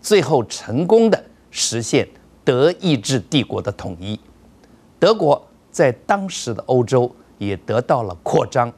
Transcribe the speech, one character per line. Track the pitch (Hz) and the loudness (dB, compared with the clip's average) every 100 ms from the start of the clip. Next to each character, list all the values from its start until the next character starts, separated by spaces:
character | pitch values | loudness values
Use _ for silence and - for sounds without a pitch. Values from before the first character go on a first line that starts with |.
最 | - 208 | 2 2
后 | 135 151 | 4 0
成 | 110 - - 113 175 | -2 -10 -6 -4 4
功 | 220 226 | 4 4
地 | 190 - _ _ | 2 -4 _ _
实 | - - 117 | -6 -4 -4
现 | 117 139 98 - _ _ | 0 0 0 -8 _ _
德 | - 127 151 180 | -2 2 2 2
意 | 185 139 | 0 0
志 | 101 135 | 0 -4
帝 | - 147 | -2 -2
国 | 107 101 | -2 -6
的 | 101 | -6
统 | 104 98 87 | -8 -12 -12
一。 | 95 107 - - - _ _ _ _ _ | -10 -12 -12 -20 -20 _ _ _ _ _
德 | 170 220 | 0 2
国 | 160 143 - _ _ | 0 0 -4 _ _
在 | - 151 120 _ | 0 0 0 _
当 | 202 190 | -4 -4
时 | - - | -8 -8
的 | 110 - | -8 0
欧 | 127 | 0
洲 | 117 131 123 - _ _ | 2 2 0 -4 _ _
也 | 101 95 | -6 -6
得 | - 107 | -4 -4
到 | 127 139 | 0 -2
了 | 107 87 | -2 -8
扩 | - 160 127 | -2 0 0
张 | - 120 | 0 -2